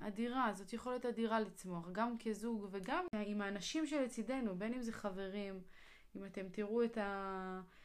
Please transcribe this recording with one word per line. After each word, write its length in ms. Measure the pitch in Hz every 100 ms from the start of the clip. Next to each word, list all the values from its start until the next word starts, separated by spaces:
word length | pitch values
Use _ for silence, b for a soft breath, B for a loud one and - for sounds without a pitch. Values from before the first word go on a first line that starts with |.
| 214
אדירה, 460 | 202 240 262 240
זאת 200 | 202 196
יכולת 320 | 233 247 247 247
אדירה 340 | 226 226 220
לצמוח, 500 | 202 - 185 175 170
גם 260 | 190 240 233
כזוג 500 | 226 214 226 226 202
וגם 340 | 196 185 320 359
עם 280 | 214 202 208
האנשים 460 | 202 202 - 311 302
שלצידנו, 680 | 294 247 233 214 262 226 180
בין 180 | 220
אם 80 | 254
זה 100 | 226
חברים, 720 | - 208 190 190 202 202 190 185 B B B B 196
אם 100 | 196
אתם 240 | 202 190
תראו 320 | 214 208 233
את 140 | 233 233
ה-, 640 | 202 196 190 190 185 185 180 B